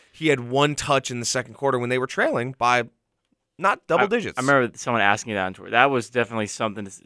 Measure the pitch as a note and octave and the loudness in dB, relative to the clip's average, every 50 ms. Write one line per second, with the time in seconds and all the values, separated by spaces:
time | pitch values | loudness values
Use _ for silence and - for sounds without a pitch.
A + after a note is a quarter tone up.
0 | _ _ _ - D#3 D#3 C#3+ B2+ A#2+ A#2+ B2+ C#3 C#3+ D3 D3 - - D3+ C#3+ C3+ | _ _ _ -4 0 0 0 0 0 -2 2 2 2 2 2 -2 -2 0 0 0
1 | - - B2 A#2+ A#2 - - C3 A#2+ - A2 - C#3 C#3 B2+ B2 A#2+ B2 B2+ B2+ | 0 -2 -8 -8 -6 -4 -4 -4 -4 -6 -8 -4 -2 0 0 0 0 0 -2 -2
2 | B2+ C3 - F#3+ A#3 D#4+ C#4+ C3 A#2+ C3 C3+ - A#2+ A#2+ B2 B2 A#2 A#2 _ _ | -2 -4 -2 -2 0 0 0 -2 -4 -4 -4 -2 2 2 2 2 0 -2 _ _
3 | _ _ _ _ _ _ _ _ _ _ _ - F3 G3 G#3+ - _ - D#3+ F3 | _ _ _ _ _ _ _ _ _ _ _ -2 0 0 0 0 _ 0 2 2
4 | G#3 G3 A3 A#3+ F#3 G2+ - - B2+ C3+ C#3+ C3+ B2 A2+ - - - C3+ A#2+ A2+ | 2 2 0 -2 -2 -4 -6 -4 0 2 4 4 2 0 -4 -8 -6 -2 0 2
5 | G2+ G2+ G#2 A2 - A#2+ G#2+ G2 F#2 F#2 F#2 - F2+ F#2+ G#2+ A#2 C3 C#3+ C3+ B2 | 4 4 2 2 0 -4 -4 -2 -2 -4 -4 -8 -8 0 4 4 4 4 4 0
6 | A2+ - - B2 A#2 G#2 A#2 A2 G#2+ G2+ - - A#2+ A2 G2 G#2+ G2+ G2 - - | -2 -2 -2 -2 -2 -2 -2 -4 -4 -4 -4 -4 -4 -4 -4 -6 -12 -12 -14 -20
7 | - | -20